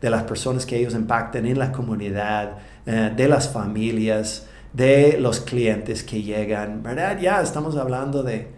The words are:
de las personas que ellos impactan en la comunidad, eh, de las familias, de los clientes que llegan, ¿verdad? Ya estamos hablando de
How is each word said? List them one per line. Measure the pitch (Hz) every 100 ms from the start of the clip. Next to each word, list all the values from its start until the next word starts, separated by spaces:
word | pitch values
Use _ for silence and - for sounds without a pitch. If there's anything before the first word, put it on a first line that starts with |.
de | 117
las | 113
personas | 110 104 131 127
que | - 120
ellos | 120
impactan | 117 110 117 113 123
en | 113 135
la | 131
comunidad, | - 117 107 101 98 104 107 104 - - - -
eh, | 113 107
de | 110 135
las | 135 -
familias, | 113 101 107 110 113 110 107 110 - - - -
de | - 127 139 143 156
los | 127 113
clientes | - 123 113 107 104 107
que | - 110
llegan, | 104 107 104 104 104 107
¿verdad? | 110 131 185 196
Ya | 180 202
estamos | 156 151 156 147
hablando | 127 127 139 139
de | 127 110 107